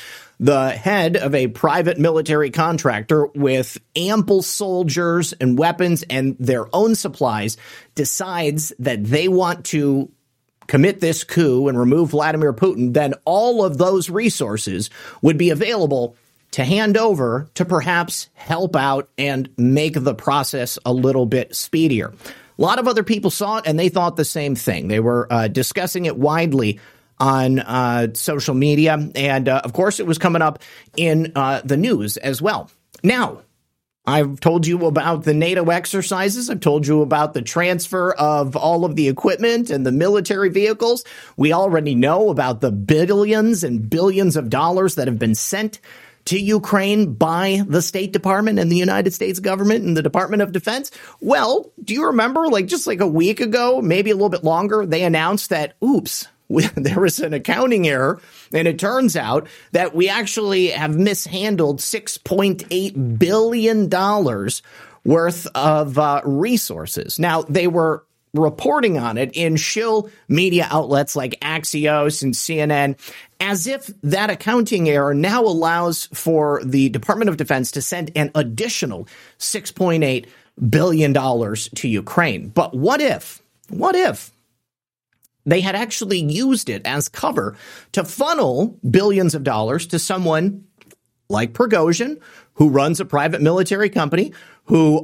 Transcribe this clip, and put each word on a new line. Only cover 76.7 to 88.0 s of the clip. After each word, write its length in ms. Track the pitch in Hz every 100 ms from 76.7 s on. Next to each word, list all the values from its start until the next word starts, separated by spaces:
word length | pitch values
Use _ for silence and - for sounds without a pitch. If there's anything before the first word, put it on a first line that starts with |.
| 139 135
Department 400 | 113 - 202 214
of 80 | 160
Defense 340 | 139 135 127
to 100 | 147
send 300 | - 175 156 156
an 160 | 147 156
additional 720 | 127 113 226 - 135 90 104 - - _
six 340 | - 202 190
point 320 | - 185 165
eight 240 | 143 127 - - _ - 117
billion 420 | 151 185 156 147
dollars 580 | 139 131 120 107 110 - -
to 120 | 123
Ukraine. 640 | 104 - - 160 98 -
But 240 | 160 135
what 280 | 127 170 277
if, 400 | 285 98 - - _ _ _
what 260 | - 370 370
if 360 | 370 - - _ _ _ _ _ _ _ _ _ _ _ 147
they 140 | 175
had 160 | 185 196
actually 440 | 233 - 202 185
used 500 | 147 160 269 247 -
it 140 | 98 120
as 240 | 143 -
cover 480 | - 302 247 101 - - - -
to 100 | -